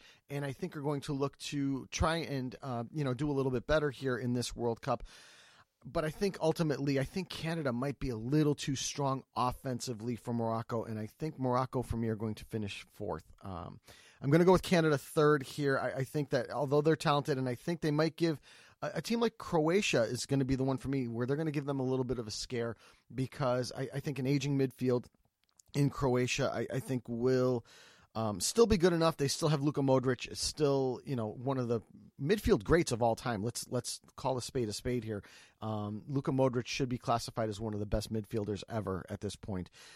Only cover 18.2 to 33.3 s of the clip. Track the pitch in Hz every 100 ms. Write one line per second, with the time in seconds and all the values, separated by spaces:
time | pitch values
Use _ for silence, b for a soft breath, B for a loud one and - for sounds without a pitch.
18.2 | 165 143 b b b b 147 165 - 233
19.2 | 233 - - 170 156 196 - 131 110 120
20.2 | - 135 131 131 135 127 131 139 117 113
21.2 | 123 143 160 147 139 139 127 131 127 123
22.2 | 107 - - 123 117 110 b b b 123
23.2 | 127 - 135 123 120 - 131 139 156 135
24.2 | 131 147 143 139 135 - 127 123 - _
25.2 | _ _ _ _ _ 143 143 - 135 123
26.2 | 127 - 127 110 - 135 - 123 117 117
27.2 | 127 127 127 123 b b b b b 110
28.2 | 110 95 - 226 226 208 180 165 160 -
29.2 | 139 - 156 151 147 143 135 131 123 120
30.2 | - - - - 143 139 131 120 - 127
31.2 | 107 127 123 131 120 117 - - - -
32.2 | 139 208 240 156 98 170 - 113 117 113
33.2 | 123